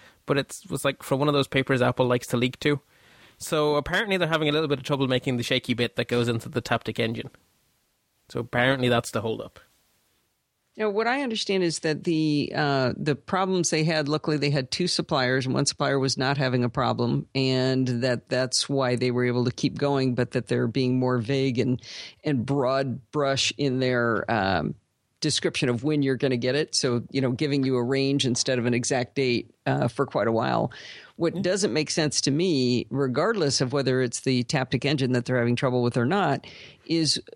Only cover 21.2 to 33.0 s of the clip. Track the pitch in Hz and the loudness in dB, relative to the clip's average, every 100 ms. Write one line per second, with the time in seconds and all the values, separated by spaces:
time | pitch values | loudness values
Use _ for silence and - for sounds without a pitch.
21.2 | 113 139 135 120 120 120 - - - - | 0 0 0 0 0 -2 -6 -16 -18 -8
22.2 | 156 135 123 139 127 135 135 120 - 151 | -2 -2 0 0 2 0 -2 -6 -6 -2
23.2 | 139 131 - - 139 127 127 123 117 107 | 0 0 -2 0 0 0 2 2 2 0
24.2 | - 113 95 90 - - _ _ _ - | 0 0 2 2 0 -6 _ _ _ -6
25.2 | 151 - 170 - 131 120 143 151 135 131 | -2 0 -2 -2 0 0 0 0 0 0
26.2 | 139 123 127 143 156 - 135 120 - 131 | 0 0 0 0 -2 -2 0 -2 -2 -2
27.2 | 131 120 151 143 131 127 120 135 135 139 | 0 0 0 0 2 0 2 2 2 2
28.2 | 123 123 - 123 120 123 120 131 120 - | 0 0 0 0 2 0 0 -2 -2 -2
29.2 | 131 120 - _ 135 135 127 - 135 135 | 0 0 -2 _ -2 0 0 -2 -2 0
30.2 | 110 113 127 117 104 - - - - - | 0 0 0 0 -2 -6 -18 -20 -16 -4
31.2 | 165 175 180 196 196 135 147 - 151 - | -2 0 -2 0 0 0 -2 0 0 0
32.2 | 147 143 185 143 123 123 - 135 | 0 0 2 2 2 2 0 -2